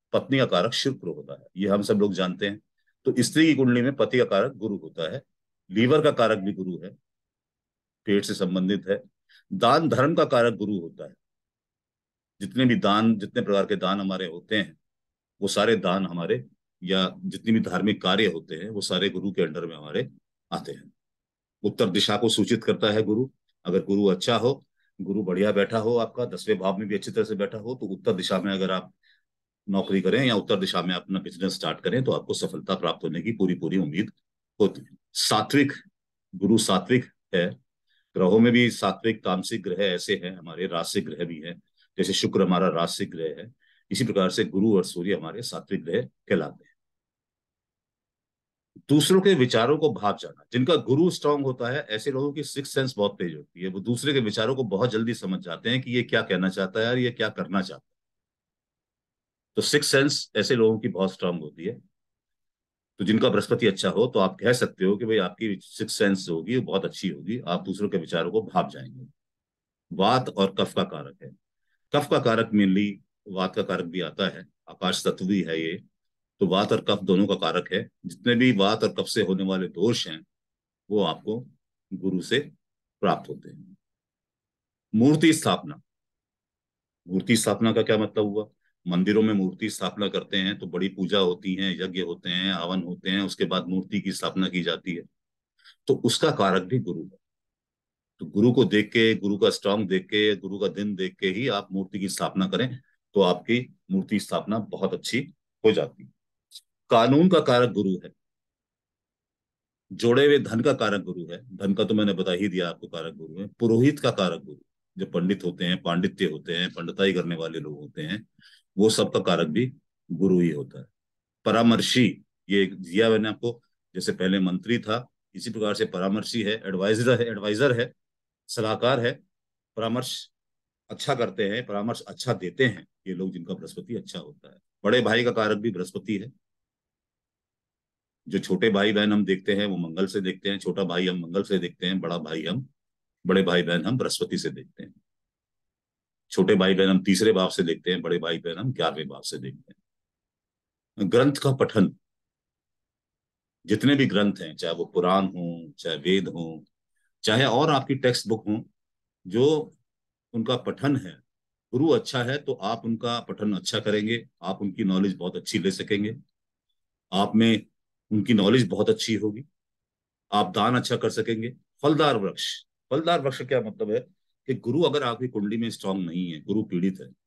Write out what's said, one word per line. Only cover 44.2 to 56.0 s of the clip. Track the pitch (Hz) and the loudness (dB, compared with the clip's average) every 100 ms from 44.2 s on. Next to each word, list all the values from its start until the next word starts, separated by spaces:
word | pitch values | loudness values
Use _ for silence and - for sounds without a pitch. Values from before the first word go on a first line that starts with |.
| 92 | 0
से | 104 | 0
गुरु | 98 95 110 98 | -2 2 4 4
और | |
सूर्य | 90 87 90 | 0 -4 -4
हमारे | 87 80 98 | -4 -4 -12
सात्विक | 127 82 - 95 | -10 -12 -8 -8
ग्रह | - 98 | -4 -4
कहलाते | 127 _ _ 92 73 - | -4 _ _ -2 -2 -10
हैं। | _ _ _ _ _ _ _ _ _ _ _ _ _ _ _ _ _ _ _ _ _ - - | _ _ _ _ _ _ _ _ _ _ _ _ _ _ _ _ _ _ _ _ _ -20 2
दूसरों | 147 143 185 | 4 6 6
के | 196 | 6
विचारों | 185 123 120 120 151 | 6 4 4 2 2
को | 147 | 2
भाप | 98 101 95 | 0 -2 -2
जाना, | 87 - _ | -8 -18 _
जिनका | 123 131 156 | -2 2 2
गुरु | - 135 175 | 2 4 4
स्ट्रांग | 170 147 147 | 2 0 0
होता | 135 127 120 | -2 -4 -4
है, | 143 - | -6 -6
ऐसे | 110 143 | -6 -4
लोगों | 131 143 | -2 -4
की | 147 | -4
सिक्स | 139 139 - | -8 -8 -4
सेंस | 139 131 - | -2 -2 0
बहुत | 101 - | -2 -2
तेज | 90 | -8
होती | - - 85 | -8 -16 -10
है, | 95 | -8
वो | 95 | -6
दूसरे | 95 120 139 | -4 -2 0
के | 139 | 0
विचारों | 107 107 113 131 | 0 -2 -2 -2
को | |
बहुत | 117 95 120 | -2 0 0
जल्दी | 110 117 | 0 -2
समझ | 113 92 92 | -4 -4 -6
जाते | 87 82 113 | -6 -8 -4
हैं | 127 | -4
कि | 127 | -2
ये | 120 | -2